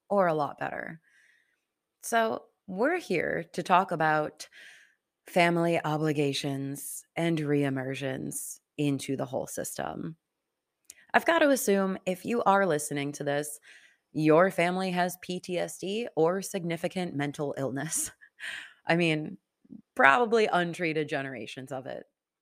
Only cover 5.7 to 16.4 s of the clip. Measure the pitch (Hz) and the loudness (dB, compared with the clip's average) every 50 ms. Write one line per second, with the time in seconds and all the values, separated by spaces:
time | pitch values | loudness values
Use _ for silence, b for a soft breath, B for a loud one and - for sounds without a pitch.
5.7 | 170 160 - 156 151 151 156 156 151 143 147 139 139 - - 143 139 139 139 139 | 2 0 0 0 0 0 0 0 0 2 0 0 0 -2 -4 -4 -4 -4 -6 -6
6.7 | 139 143 - - - - - _ _ - 165 170 170 160 151 143 147 143 143 139 | -8 -8 -10 -12 -12 -12 -14 _ _ -2 0 0 0 0 0 2 2 2 2 2
7.7 | 135 135 127 131 135 127 139 135 131 - - 147 151 - - - - - _ _ | 0 -2 -4 -6 -6 -6 -6 -6 -6 -6 -8 -8 -8 -10 -10 -12 -12 -16 _ _
8.7 | _ - 147 143 139 131 - - 135 131 135 127 131 117 - - - - - - | _ -2 0 0 0 -2 -2 -4 -6 -4 -6 -6 -6 -6 -6 -6 -8 -8 -8 -8
9.7 | - - 67 - - - - 165 160 - _ _ _ _ _ _ _ _ _ _ | -8 -6 -6 -6 -6 -8 -10 -10 -12 -14 _ _ _ _ _ _ _ _ _ _
10.7 | _ _ _ B B B B B - - - - 339 330 320 285 277 247 - - | _ _ _ B B B B B 2 2 4 4 4 6 6 6 6 4 4 2
11.7 | 196 196 196 190 190 - - - 185 175 - - 226 233 - - 196 196 196 185 | 2 4 2 0 -2 -4 -4 -6 -6 -4 -4 -2 -2 2 4 4 4 4 4 4
12.7 | 156 151 147 - 143 143 139 143 143 - 156 143 143 143 151 - - B B B | 2 0 0 -2 -4 -4 -4 -4 -6 -4 -2 -2 -2 -2 -2 -4 -8 B B B
13.7 | B B B B B B B _ - 151 156 156 151 160 185 196 - - 170 175 | B B B B B B B _ -2 2 6 6 8 8 6 6 4 2 0 2
14.7 | 180 185 190 185 180 180 180 180 180 - - - 180 180 - - 180 170 170 170 | 0 0 -2 -2 0 0 0 -2 -2 -6 -8 -8 -8 -8 -6 -6 -4 -4 -4 -6
15.7 | - - - 180 202 220 240 - - - 160 165 180 196 | -8 -8 -8 -6 -4 -4 -6 -4 0 2 2 2 2 0